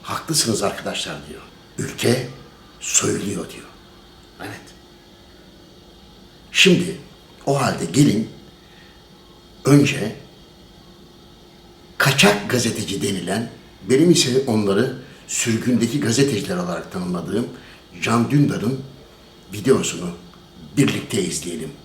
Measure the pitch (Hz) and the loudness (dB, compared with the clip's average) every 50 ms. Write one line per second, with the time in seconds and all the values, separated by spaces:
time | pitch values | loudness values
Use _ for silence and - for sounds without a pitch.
0 | - - - - - - 165 143 - 117 107 87 98 98 - - - 98 - - | -10 -8 -8 -8 -6 -2 -2 0 0 0 0 0 0 -2 -2 -4 -8 -6 -6 -6
1 | - 95 80 73 73 73 - - - - - - - - - - - - - - | -6 -6 -8 -12 -12 -14 -16 -16 -18 -20 -20 -20 -20 -20 -8 -8 -8 -8 -6 -2
2 | - 113 120 135 - - - - - - - - - - - - - - - - | 2 2 2 2 0 -6 -10 -16 -20 -20 -20 -20 -20 -20 -20 -14 -10 0 0 2
3 | - - - - - - - - 80 - - - - - - - - - - - | 2 2 -2 -2 -4 -4 -6 -6 -8 -10 -12 -16 -18 -20 -20 -20 -20 -20 -20 -20
4 | - - - - - - - - 90 101 110 - - - - - - - - - | -20 -20 -20 -20 -20 -20 -18 -14 -14 -12 -12 -14 -16 -20 -20 -20 -20 -20 -20 -20
5 | - - - - - - - - - - - - - - - - - - - - | -20 -20 -20 -20 -20 -20 -20 -20 -20 -20 -20 -20 -20 -20 -20 -20 -20 -20 -20 -20
6 | - - - - - - - - - - - - - 190 180 139 - - - - | -20 -20 -20 -20 -20 -20 -20 -20 -20 -8 2 4 6 6 6 6 4 -2 -6 -10
7 | - - - - - - - - - - 139 139 127 107 92 - - - - 127 | -12 -18 -20 -20 -20 -20 -20 -8 -2 0 0 2 2 0 -2 -2 -6 -2 4 6
8 | 147 123 98 110 110 - - - - - - - - - - - - - - - | 6 6 6 2 -2 -4 -8 -18 -20 -20 -20 -20 -20 -20 -20 -20 -20 -20 -20 -20
9 | - - - - - - - - - - - - - - 139 143 127 - - - | -20 -20 -20 -20 -20 -20 -20 -20 -20 -20 -20 -4 2 6 6 6 6 4 2 -2
10 | 196 220 - - - - - - - - - - - - - - - - - - | -4 -6 -6 -10 -16 -20 -20 -20 -20 -20 -20 -20 -20 -20 -20 -20 -20 -20 -20 -20
11 | - - - - - - - - - - - - - - - - - - - - | -20 -20 -20 -20 -20 -20 -20 -20 -20 -20 -20 -20 -20 -20 -20 -20 -20 -20 -2 0
12 | - 143 135 - - 202 208 208 - - 123 120 107 113 - 110 101 - 101 98 | 2 2 4 6 6 6 6 4 0 -2 -2 0 0 0 -2 -2 -6 -6 -6 -4
13 | 98 104 98 95 85 87 95 110 120 117 - - - - - - - 90 127 139 | -4 -2 -4 -4 -4 -4 -4 -4 -4 -6 -10 -16 -20 -20 -20 -18 -2 2 4 6
14 | 160 180 165 - - 135 120 131 - - 110 110 104 98 98 101 120 131 123 - | 6 6 6 4 4 2 0 0 0 2 0 0 2 2 0 0 0 -2 -4 -10
15 | - - - - - - - - - 120 113 110 - 117 127 110 113 117 - 147 | -14 -18 -20 -20 -14 -10 -6 -4 -2 0 -2 0 0 0 0 2 0 0 -2 -2
16 | - 113 117 127 143 - 117 101 90 90 92 90 90 87 87 80 80 - - 92 | 0 0 2 2 2 2 2 -2 -4 -4 -4 -4 -4 -4 -6 -8 -8 -10 -8 -8
17 | 90 90 90 87 - - 95 107 123 123 - - - - - - - - - 90 | -6 -4 -6 -6 -6 -4 -4 -4 -4 -4 -8 -16 -18 -20 -20 -20 -20 -20 -12 -6
18 | - 110 113 120 117 101 131 147 143 - 98 95 87 110 135 135 - - - - | -4 0 2 2 2 2 4 4 4 4 2 -2 -2 -2 -4 -4 -8 -14 -18 -20
19 | - - - - - - - - - - - 107 175 - - - 180 - - - | -20 -20 -20 -20 -20 -20 -20 -20 -20 -14 -12 -4 2 2 2 4 2 -2 -6 -6
20 | 87 87 - - - - - - - - - - - - - - - 73 - - | -8 -8 -10 -10 -16 -20 -20 -20 -20 -20 -20 -20 -20 -8 -2 0 0 0 0 -2
21 | - - - 104 92 85 78 - - 87 85 80 78 76 73 - | -6 -4 -4 -4 -2 -2 -4 -6 -8 -8 -10 -10 -10 -12 -12 -16